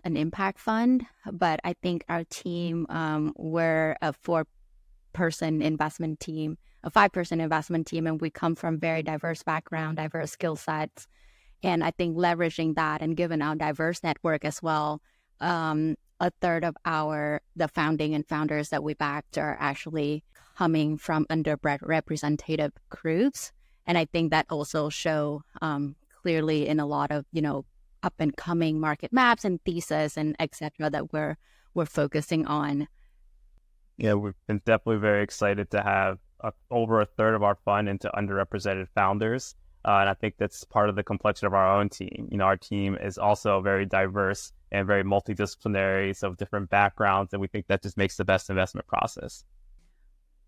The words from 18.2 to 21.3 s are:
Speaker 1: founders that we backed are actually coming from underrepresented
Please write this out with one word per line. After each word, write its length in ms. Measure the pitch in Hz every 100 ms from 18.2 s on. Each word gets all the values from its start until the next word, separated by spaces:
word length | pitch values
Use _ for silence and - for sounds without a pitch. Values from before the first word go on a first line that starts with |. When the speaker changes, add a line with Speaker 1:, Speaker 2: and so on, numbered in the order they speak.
| 151
Speaker 1:
founders 420 | 151 151 151 151
that 140 | 143
we 100 | 147
backed 440 | 147 147 147 - -
are 200 | 151 139
actually 640 | 143 143 160 160 147 151 - _ _ -
coming 400 | 175 160 151 151
from 280 | - 156
underrepresented 1500 | 151